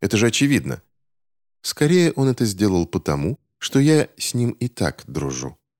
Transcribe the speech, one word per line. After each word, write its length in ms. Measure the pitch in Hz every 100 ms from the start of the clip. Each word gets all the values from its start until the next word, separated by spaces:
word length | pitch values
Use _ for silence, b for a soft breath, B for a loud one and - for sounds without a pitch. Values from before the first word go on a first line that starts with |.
«Это 160 | 95 107
же 100 | 117
очевидно!» 560 | - 139 123 69 64 _ _ _ _ _ _ _ _
«Скорее 500 | - - 151 180 170
он 160 | - 135
это 160 | 123
сделал 420 | 113 95 104 90 82
потому, 520 | - - 71 78 143 _ -
что 220 | - 135
я 280 | 143 156 - -
с 180 | -
ним 160 | 123 120
и 180 | - 123
так 360 | - 82 - -
дружу», 520 | 78 69 64 67 - _